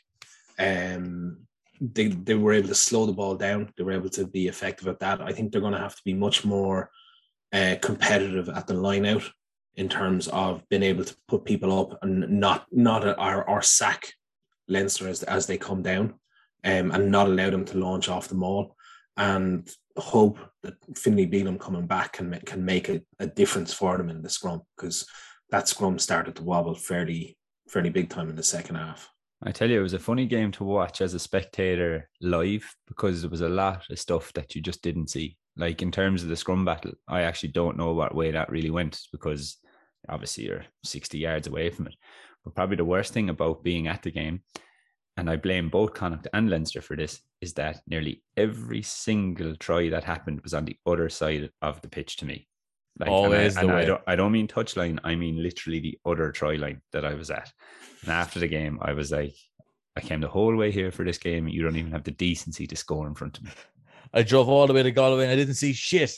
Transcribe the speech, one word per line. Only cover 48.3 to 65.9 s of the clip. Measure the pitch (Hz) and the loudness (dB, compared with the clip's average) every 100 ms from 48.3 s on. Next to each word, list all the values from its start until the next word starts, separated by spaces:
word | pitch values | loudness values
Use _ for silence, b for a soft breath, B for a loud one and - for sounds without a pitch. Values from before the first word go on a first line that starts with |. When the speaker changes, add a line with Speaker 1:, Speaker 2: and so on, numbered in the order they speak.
| - | 0
Speaker 2:
every | 110 113 113 113 | 0 -2 -8 -8
single | 107 - - 107 95 87 80 80 | -8 -8 -2 0 0 -2 -6 -6
try | - 85 85 | -2 0 0
that | 82 | -2
happened | 80 80 - 73 | -4 -6 -6 -8
was | - 78 | -6 -6
on | 78 | -6
the | - - | -4 0
other | 85 80 | 0 0
side | - 78 76 73 - | -2 -2 -2 -4 -6
of | 76 73 | -6 -6
the | - | -10
pitch | - 73 - | -12 -12 -10
to | 73 | -10
me. | 67 - _ _ _ _ - | -10 -14 _ _ _ _ -6
Like, | - | 2
and | 95 | 4
I, | |
Speaker 3:
Always | 101 104 104 | 6 6 4
the | 92 | 4
Speaker 2:
and | 92 | 4
I | 87 | 6
Speaker 3:
way. | 85 | 4
Speaker 2:
don't, | - - | 2 0
I | 90 | 2
don't | 101 | 4
mean | 110 107 | 2 0
touchline, | - 113 95 87 76 | -2 -2 -2 -2 -2
I | 85 | -2
mean | 85 85 82 | -2 -2 -2
literally | 87 - - 82 | -4 -6 -6 -6
the | 78 - | -6 -6
other | 85 80 78 | -2 0 -2
try | - 76 78 | -2 -2 -2
line | 73 71 _ | -4 -8 _
that | 76 73 | -6 -4
I | |
was | 73 80 | -6 -8
at. | 73 - _ B B B B | -10 -10 _ B B B B
And | - | -2
after | 82 85 90 | -2 -2 -2
the | 87 | -2
game, | 78 78 73 | -2 -4 -4
I | - | -4
was | 71 71 | -4 -2
like, | 73 73 - _ _ _ _ _ - | -2 -4 -8 _ _ _ _ _ -12
"I | |
came | - 80 | -6 -4
the | 76 | -2
whole | 95 110 113 | 2 2 4
way | 107 | 2
here | 98 92 | 0 -2
for | - 87 | -2 -4
this | 85 | -4
game. | 87 85 80 | -2 -2 -2
You | 80 | -2
don't | 80 80 | -2 -2
even | 80 | -4
have | 80 | -6
the | 76 | -6
decency | 76 90 82 - 78 78 | -2 0 -2 -6 -10 -10
to | 82 | -10
score | - 78 76 | -6 -4 -4
in | |
front | 71 71 - | -8 -10 -12
of | |
me." | - - - _ b b b 117 | -16 -18 -20 _ b b b 0
Speaker 3:
I | |
drove | 110 131 120 | 6 6 8
all | 139 139 | 8 8
the | |
way | 135 | 6
to | 127 | 6
Galway | 131 131 131 | 6 6 6
and | 131 | 4
I | 131 | 4
didn't | 139 135 | 2 2
see | 143 | 0
shit. | 127 - | 0 2